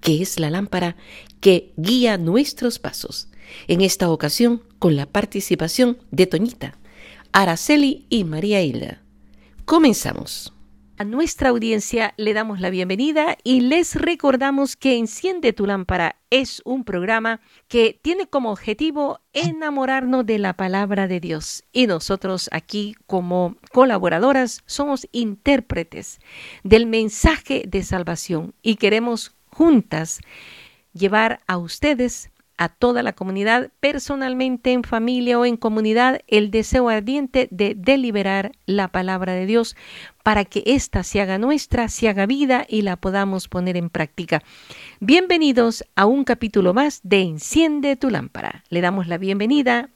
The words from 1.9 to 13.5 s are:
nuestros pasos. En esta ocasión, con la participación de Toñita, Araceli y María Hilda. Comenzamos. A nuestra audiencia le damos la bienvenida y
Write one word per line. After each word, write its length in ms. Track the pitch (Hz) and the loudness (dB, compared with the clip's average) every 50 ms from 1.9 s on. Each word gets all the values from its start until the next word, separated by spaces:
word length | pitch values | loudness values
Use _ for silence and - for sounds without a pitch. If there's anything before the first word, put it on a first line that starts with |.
| 240 254 240 233 214 | 2 2 2 2 2
nuestros 640 | 185 165 165 180 240 294 285 - - - 240 233 - | 0 0 2 2 2 2 0 -4 -4 -4 -4 -4 -4
pasos. 500 | - - - - - - - - - - - - - - - - - - | -10 -10 -10 -10 -12 -10 -12 -12 -14 -16 -20 -20 -20 -20 -20 -18 -2 0
En 140 | 165 170 | 2 2
esta 260 | 196 185 180 - 190 170 | 2 0 0 -2 0 0
ocasión, 520 | 165 156 - 147 - - 240 240 240 226 - _ _ _ | 0 -2 -2 -4 0 2 2 2 2 0 -6 _ _ _
con 180 | - 175 156 | 0 2 2
la 80 | 139 139 | 2 -2
participación 960 | - _ 202 202 202 - 202 196 - - - 156 165 - - 254 247 240 - - - | -2 _ -4 -4 -2 -6 -8 -2 -2 -2 -2 -2 -4 0 2 2 2 2 -4 -10 -8
de 160 | - 139 185 | 2 2 2
Toñita, 520 | 185 - 160 202 240 - - - - - - - - - - - - - - - _ | 2 2 -2 -2 -4 -6 -10 -14 -14 -14 -18 -20 -20 -20 -20 -20 -20 -20 -20 -20 _
Araceli 720 | - 196 196 180 165 170 - - 294 294 285 269 269 - - _ | 2 2 2 2 0 -2 2 2 4 4 4 2 0 -4 -4 _
y 160 | - 226 190 | -2 -2 -2
María 380 | 160 156 151 180 208 208 196 | -2 -4 -4 -2 0 2 2
Hilda. 400 | 180 143 120 120 - - - - _ _ _ _ _ - - - _ _ _ - - | 2 0 -2 -4 -8 -8 -12 -16 _ _ _ _ _ -20 -20 -20 _ _ _ -18 -2
Comenzamos. 840 | - 311 320 320 269 214 - - - - - - - - - - - _ _ - _ - _ _ _ _ | 2 4 6 6 6 4 4 -2 -6 -6 -8 -10 -10 -12 -12 -14 -16 _ _ -20 _ -20 _ _ _ _
A 60 | - | -10
nuestra 460 | 208 202 226 269 330 320 - - 285 262 | -8 -6 -2 -2 -2 -2 -2 0 0 2
audiencia 680 | 240 240 220 226 226 214 202 - - 233 226 208 - | 2 2 0 0 0 -2 -2 -2 -2 -2 -2 -2 -4
le 180 | - 214 214 214 | -4 -2 -2 0
damos 260 | 214 226 220 208 190 | 0 -2 -4 -6 -4
la 100 | 185 180 | -4 -4
bienvenida 680 | 190 185 180 180 190 196 262 302 311 311 302 330 - _ | -2 -2 -2 -2 -2 0 0 0 2 0 0 0 -2 _
y 200 | _ 240 | _ 2